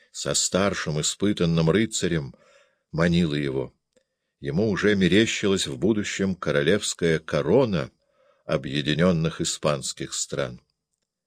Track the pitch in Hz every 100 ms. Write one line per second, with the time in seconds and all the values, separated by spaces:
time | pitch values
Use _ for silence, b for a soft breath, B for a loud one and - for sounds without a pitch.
0 | b - 69 69 - 90 98 92 - 76
1 | 73 - 98 104 87 82 80 95 113 -
2 | 92 82 69 - b b b b b 78
3 | 85 85 87 73 71 65 64 _ _ _
4 | _ _ _ _ 135 147 220 185 202 208
5 | 90 95 113 - 104 98 76 67 90 110
6 | 98 - 98 92 - 71 73 104 - -
7 | 85 80 - 76 71 110 127 90 64 _
8 | _ _ _ _ - 78 67 69 69 76
9 | 90 85 82 - 82 - 78 71 65 -
10 | 67 - - 67 67 62 _ _ _ _
11 | _ _